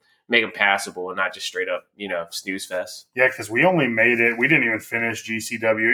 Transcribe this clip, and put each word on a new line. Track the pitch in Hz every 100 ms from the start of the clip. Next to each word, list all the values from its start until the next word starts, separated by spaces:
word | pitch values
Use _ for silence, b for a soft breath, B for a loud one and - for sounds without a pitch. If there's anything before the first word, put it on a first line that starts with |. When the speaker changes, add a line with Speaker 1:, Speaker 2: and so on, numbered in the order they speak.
| _ _ -
Speaker 1:
make | 117
'em | 107
passable | - 101 98 104 90 92
and | 95
not | 92
just | - -
straight | 90 92
up, | 90 _
you | - 101
know, | 87 82
snooze | - 101 95 -
fest. | 90 90 - _
Speaker 2:
Yeah, | 123 127
'cause | - 104
we | 117
only | 175 175 127
made | 113 117 117
it, | 117 117
we | 135
didn't | 156
even | 120 110
finish | - 117 117 110
G | - 113
C | - 117
W. | 110 110 110